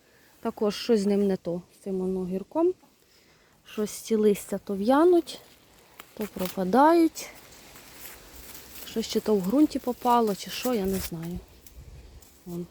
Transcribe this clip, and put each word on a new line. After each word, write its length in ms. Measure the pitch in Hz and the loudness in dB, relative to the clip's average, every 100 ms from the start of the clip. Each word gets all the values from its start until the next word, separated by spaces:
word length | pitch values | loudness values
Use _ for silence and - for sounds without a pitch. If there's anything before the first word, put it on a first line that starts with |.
| _ _ _ _ | _ _ _ _
Також 340 | 233 - 208 - | -10 -2 -2 -2
щось 240 | - 220 | 0 2
з 60 | 196 | 2
ним 220 | 202 202 | 2 2
не 100 | 190 | 0
то, 240 | 175 175 - _ | -4 -8 -8 _
з 80 | |
цим 180 | 202 190 | -8 -4
он 160 | 185 185 | -4 -4
огірком. 560 | 180 190 - 311 349 - _ _ _ _ _ _ _ _ - | -4 -6 -4 0 0 0 _ _ _ _ _ _ _ _ -10
Щось 200 | - 214 | -6 -6
ці 240 | - - 220 | -6 -2 2
листя 420 | 214 190 - 196 | 4 2 -2 -8
то 180 | - 196 | -6 -2
в'януть, 680 | 208 277 349 339 - - - _ _ _ _ - - | 2 6 6 4 2 -10 -20 _ _ _ _ -20 -16
то 100 | - 208 | -10 -10
пропадають. 960 | 190 180 - 185 233 302 339 320 - - - - - - - - - - - - - - - - - - | -6 -6 -4 0 4 6 6 2 0 -16 -18 -20 -20 -20 -20 -20 -20 -20 -20 -20 -20 -20 -20 -20 -18 -10
Щось 220 | 226 214 | -6 -4
чи 120 | 220 | -2
то 160 | - 208 | 0 0
в 120 | 185 | 2
ґрунті 320 | 269 302 262 | 4 2 0
попало, 560 | 247 240 247 240 220 185 | -6 -2 2 2 2 -2
чи 140 | 185 | -8
що, 240 | - 254 | -6 -4
я 120 | 226 190 | -2 -2
не 140 | 190 | -4
знаю. 400 | - 165 165 180 - - - - - - - - - _ 180 | -6 -10 -10 -10 -14 -20 -20 -20 -20 -20 -20 -20 -20 _ -12
Вон, 200 | 175 170 | -12 -12